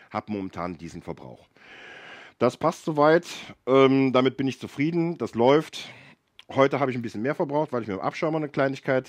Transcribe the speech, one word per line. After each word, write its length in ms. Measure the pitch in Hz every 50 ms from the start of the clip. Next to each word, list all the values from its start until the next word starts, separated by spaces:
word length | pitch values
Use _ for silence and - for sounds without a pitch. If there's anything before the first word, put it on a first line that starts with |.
| - -
hab 180 | - 104 - -
momentan 500 | 107 101 95 92 - 90 85 90 87 76
diesen 240 | 85 82 90 85
Verbrauch. 460 | - 85 80 67 67 64 60 - _ _ _ _ - - - - - - - - - - - - - - _ -
Das 180 | 120 120 -
passt 280 | - - 160 - - -
soweit, 420 | 175 156 147 147 156 160 170 165 - - - - - - _ -
ähm, 460 | - 131 135 135 131 135 135 135 131
damit 240 | 123 127 127 135 123
bin 100 | - 135
ich 140 | 135 123 -
zufrieden, 580 | - 98 - 143 143 160 170 170 165 170 170 -
das 160 | 120 104 -
läuft. 540 | 113 117 131 143 160 156 - - - - - - - - - - _ _ _ _ - - -
Heute 280 | - 131 135 139 139 131
habe 120 | 143 131
ich 60 | 123
ein 60 | 127
bisschen 200 | 117 113 - 101
mehr 120 | 110 139 151
verbraucht, 380 | - 175 139 143 151 156 -
weil 100 | - 120
ich 60 | 110 110
mit 80 | 95
dem 60 | -
Abschäumer 340 | - 131 - - 175 156 156
eine 140 | 160 151 143
Kleinigkeit, 580 | - 151 135 135 135 - - - 131 131 127